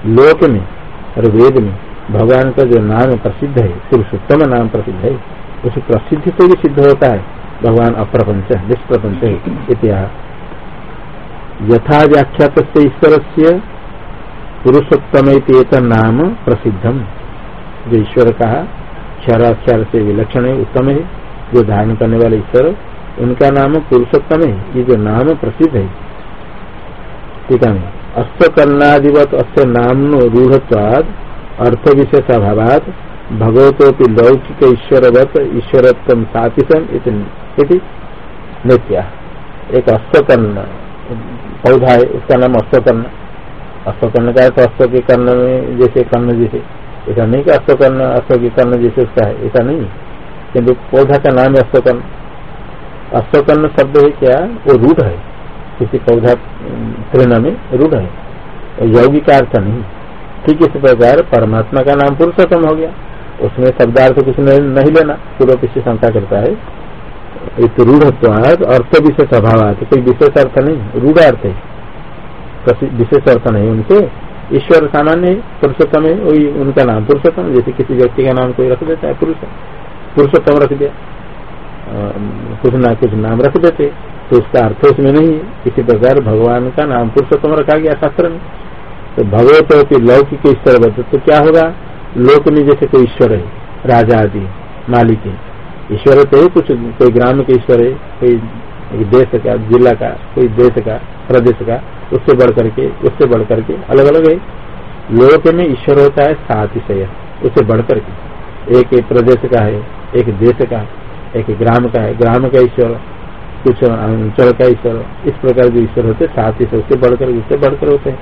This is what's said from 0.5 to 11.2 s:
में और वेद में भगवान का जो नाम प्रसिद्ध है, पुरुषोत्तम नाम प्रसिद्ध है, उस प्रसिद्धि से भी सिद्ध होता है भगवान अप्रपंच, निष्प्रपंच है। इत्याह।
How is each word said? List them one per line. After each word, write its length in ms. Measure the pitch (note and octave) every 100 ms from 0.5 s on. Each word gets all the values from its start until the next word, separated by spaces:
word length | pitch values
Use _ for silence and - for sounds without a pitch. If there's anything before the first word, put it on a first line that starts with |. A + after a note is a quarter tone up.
में 180 | G#2+ F2+ - - - - -
और 120 | A2+
वेद 280 | A2 B2+ C3
में 200 | G#2 G2 - - -
भगवान 400 | G#2+ A2+ B2+ C3
का 120 | B2
जो 200 | C3 A#2
नाम 160 | G#2+ A2
प्रसिद्ध 640 | C3 A#2+ G2+ - C#3+ C3
है, 60 | G#2
पुरुषोत्तम 880 | F2 - B2+ G2+ G2+ - D3 D3 B2
नाम 120 | A2+
प्रसिद्ध 300 | A2 G#2 F#2
है, 220 | A2 C3 - - - -
उस 80 | B2
प्रसिद्धि 580 | C3 - A2 - D3+ F3+
से 160 | F3+ F3+
भी 60 |
सिद्ध 340 | F3+ F3+ C#3 C#3+
होता 260 | C#3 C3+
है 120 | G2+ F2+ - - -
भगवान 300 | A2+ A#2 A#2
अप्रपंच, 580 | A2 G#2 A#2+ G2+ G2 F#2+
निष्प्रपंच 720 | A2+ F#2+ B2 - A#2+ G#2 F#2+
है। 180 | A2+ F#2 F#2 - -
इत्याह। 360 | - A2+ G2 F#2+ - - - - - - - - - - -